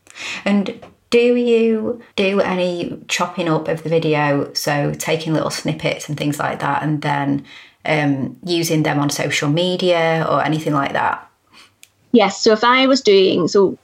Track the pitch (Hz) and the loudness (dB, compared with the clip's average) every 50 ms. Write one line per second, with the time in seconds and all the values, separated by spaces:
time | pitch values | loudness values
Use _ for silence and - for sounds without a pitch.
0 | _ - - - - - - - - 190 202 202 190 175 - - - - - _ | _ -20 -18 -14 -12 -12 -12 -6 -2 0 0 0 0 -2 -6 -10 -16 -20 -20 _
1 | _ _ - 240 240 247 247 247 240 240 233 226 226 226 226 220 220 220 240 - | _ _ 2 4 4 4 4 2 2 2 2 4 4 2 0 0 -2 -4 -6 -8
2 | - - _ - 202 190 202 202 - 185 185 180 180 180 175 170 175 - - - | -12 -8 _ -2 0 0 2 0 0 0 0 -2 -2 -2 -2 -4 -6 -8 -10 -12
3 | - - - - 180 175 - 190 175 170 156 151 156 - 165 160 - 156 165 165 | -8 -6 -4 -2 -2 -4 -4 -4 -2 0 0 0 0 -2 -4 -4 -2 0 0 0
4 | 160 156 151 147 147 147 143 143 139 - - - - 156 147 143 147 151 151 147 | 2 2 2 2 2 2 2 0 -2 -4 -6 -6 -4 -2 -2 0 -2 -2 -4 -4
5 | - - 160 160 160 160 160 147 - 143 - - - - 151 - - 147 - - | -4 -4 -4 -2 -2 -2 -2 -2 -2 -2 -6 -6 -6 -6 -6 -4 -4 -4 -4 -6
6 | - - 147 143 - 147 143 - 151 135 - - - - 139 139 - 151 156 147 | -6 -8 -8 -4 -4 -4 -2 -2 -4 -6 -4 -4 -4 -2 -2 -2 -2 -2 -2 -2
7 | - 147 143 143 143 143 143 143 - - - - - - _ _ - - 156 151 | -2 -2 -2 -2 -2 -2 -2 -4 -4 -10 -18 -20 -20 -20 _ _ -4 -2 0 0
8 | 147 143 139 135 127 - - - - 175 175 165 165 160 165 156 151 151 147 143 | 0 0 0 -2 -4 -6 -8 -10 -6 -4 -2 -2 0 0 0 0 0 0 0 0
9 | 143 143 - - 139 151 - - - 147 147 170 180 180 180 180 185 180 175 165 | 0 -2 -2 -2 -4 -4 -2 -2 0 0 0 0 0 0 -2 0 0 2 2 2
10 | 165 165 160 160 156 - - 143 131 143 156 156 160 160 147 143 139 - - - | 2 2 0 0 0 0 0 0 0 0 -2 -2 -2 -2 -2 0 -2 -2 -2 -2
11 | - 104 - - - - _ _ _ _ _ - - _ _ _ - _ _ _ | -2 -2 -4 -4 -8 -16 _ _ _ _ _ -20 -20 _ _ _ -20 _ _ _
12 | _ _ - 233 202 190 202 - - 233 214 214 240 240 247 262 262 262 277 254 | _ _ 4 4 4 2 0 0 2 2 4 4 4 2 4 4 4 4 2 4
13 | - 214 196 196 190 185 - 185 170 - - 208 196 - - - | 4 4 6 6 6 4 2 0 0 2 4 4 4 2 0 -4